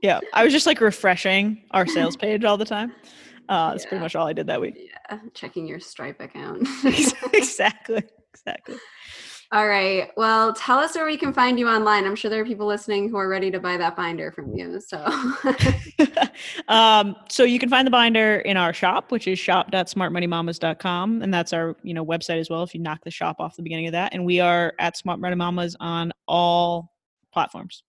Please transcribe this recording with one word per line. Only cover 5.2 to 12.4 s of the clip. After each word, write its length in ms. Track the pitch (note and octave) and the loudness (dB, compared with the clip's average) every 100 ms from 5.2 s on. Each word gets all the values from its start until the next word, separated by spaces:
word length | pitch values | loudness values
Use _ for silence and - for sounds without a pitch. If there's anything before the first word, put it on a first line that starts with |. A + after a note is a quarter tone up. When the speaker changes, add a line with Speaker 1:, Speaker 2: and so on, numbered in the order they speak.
| A3+ | -16
Speaker 2:
checking 320 | - - - D#3+ | -16 -12 -10 -10
your 140 | D#3 | -12
Stripe 400 | - - C3 - | -16 -16 -14 -14
account. 480 | - - - E2+ C4+ | -18 -16 -14 -4 -4
<laughs> 40 | C4 | 0
Speaker 1:
<laughs> 0 | C4+ - C#4 - - | 0 2 0 0 0
Exactly, 720 | G#4+ C4 - G#3 G#3+ - A3+ G#3 _ _ | 0 0 -2 -2 -2 -6 -6 -6 _ _
exactly. 420 | - - - - B3 - - - - - - - | -18 -14 -14 -14 -18 -18 -20 -20 -18 -18 -20 -2
Speaker 2:
All 140 | G#3+ G#3+ | 2 2
right. 440 | G3+ F#3+ F#3+ - - | 2 2 0 -2 0
Well, 360 | A3 A3 A3 | 2 4 4
tell 260 | A3+ - C4 | 0 2 4
us 160 | D#4 E4 | 4 0
where 100 | D#4 | -4
we 100 | D4+ | -2
can 160 | D4 | -2
find 260 | C4 B3 B3 | 2 2 4
you 100 | A#3+ | 2
online. 360 | A3 G#3+ G#3 | 4 4 4
I'm 100 | G3 | 2
sure 160 | G#3 A3 | -2 -2
there 120 | A3 | -2